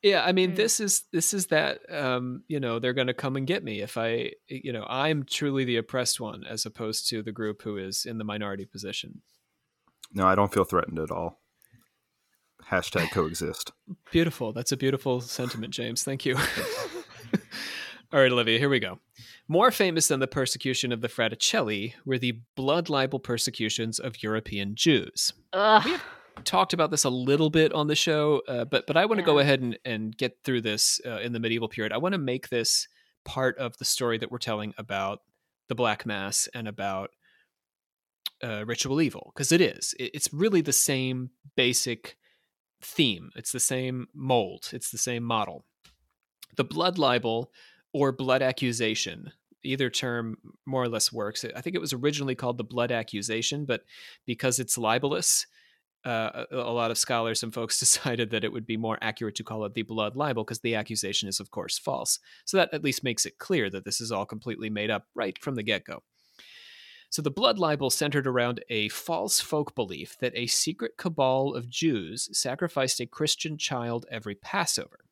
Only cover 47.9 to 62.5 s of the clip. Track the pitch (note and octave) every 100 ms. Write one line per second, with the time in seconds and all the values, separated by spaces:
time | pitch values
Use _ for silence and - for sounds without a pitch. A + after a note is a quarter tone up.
47.9 | C#3+ C#3 C3 C3 C3 C3 B2+ C3 A#2 A2+
48.9 | A2 - - - - _ _ C3 C3 B2+
49.9 | - C3 A#2+ A#2 A2 - - - C3 B2
50.9 | A2+ - A#2 G#2 A2 - - C3+ F3+ D3+
51.9 | B2+ C#3+ D3 C#3 B2+ B2+ A#2+ A2+ B2 A#2+
52.9 | A#2 G#2+ G#2 G2+ A2 A2+ C#3+ C#3+ A#2 _
53.9 | - - - - A#2 C3 B2 B2 - A2
54.9 | A#2+ C#3 F3 - - - _ _ _ _
55.9 | _ B2+ A2+ A2 - A#2+ B2+ A#2+ A#2 A2+
56.9 | A2+ - A#2+ A2+ A2 A#2 A2+ A2+ - -
57.9 | - C#3 A#2+ A2+ A2 G#2+ B2 A2 A2 A2+
58.9 | A2 A2+ A2 A2 G#2 - A2 G#2 A#2 G#2+
59.9 | A2 G#2 B2 D3 A#2 A2 A2+ A#2+ A2+ G#2+
60.9 | A2 G2 G2+ G2+ F#2+ G2 - - - -
61.9 | - - - _ - -